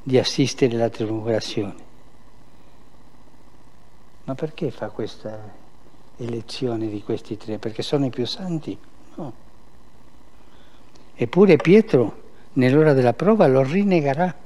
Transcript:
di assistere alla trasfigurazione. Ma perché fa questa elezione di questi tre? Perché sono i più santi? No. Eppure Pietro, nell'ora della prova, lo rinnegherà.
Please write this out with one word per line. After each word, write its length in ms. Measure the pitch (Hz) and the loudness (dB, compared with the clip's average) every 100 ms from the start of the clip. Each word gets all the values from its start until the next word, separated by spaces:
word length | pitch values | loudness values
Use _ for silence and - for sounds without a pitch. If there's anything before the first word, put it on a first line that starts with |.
di 160 | - 127 | 4 4
assistere 600 | 107 - 131 - 131 117 | 4 2 0 4 2 4
alla 120 | 117 | 0
trasfigurazione. 840 | - 110 110 113 110 - - 101 - - - - - - - - - - - - - - - - - - - - - - - - - | 0 -4 -2 0 0 0 -4 -4 -8 -14 -14 -14 -14 -14 -14 -14 -16 -16 -16 -16 -14 -14 -14 -14 -14 -14 -14 -14 -14 -14 -14 -14 -14
Ma 120 | - 135 | -8 -6
perché 340 | 156 - 151 | -6 -4 -6
fa 200 | - 107 | -4 -8
questa 640 | - 107 - 110 107 107 - - - - - - - | -6 -8 -8 -10 -10 -12 -14 -14 -14 -14 -14 -14 -10
elezione 680 | 120 120 - - 127 113 110 | -6 -6 -8 -4 -2 -2 -2
di 140 | 104 | -4
questi 340 | - 110 - 107 | -4 -4 -4 -10
tre? 220 | - 107 | -6 -6
Perché 240 | 113 107 | -6 -6
sono 240 | 113 147 139 | -2 0 0
i 40 | |
più 140 | 123 120 | -2 -4
santi? 520 | - 190 160 - - - - - - | -4 -4 -4 -6 -10 -12 -16 -14 -12
No. 160 | 147 - - - - - - - - - - - - - - - - - - - | -10 -12 -14 -14 -16 -14 -14 -14 -16 -16 -16 -14 -16 -16 -16 -16 -16 -14 -16 -4
Eppure 400 | 120 175 202 151 | 0 8 10 10
Pietro, 680 | - 202 220 139 104 - - - - | 10 8 8 4 4 -2 -14 -14 -6
nell'ora 400 | - 127 139 156 | 2 6 6 6
della 200 | 135 123 | 6 6
prova, 360 | - 170 220 165 | 4 4 6 6
lo 160 | 131 | 6
rinnegherà. 680 | 135 180 202 180 139 135 180 - | 4 2 4 4 2 2 0 -2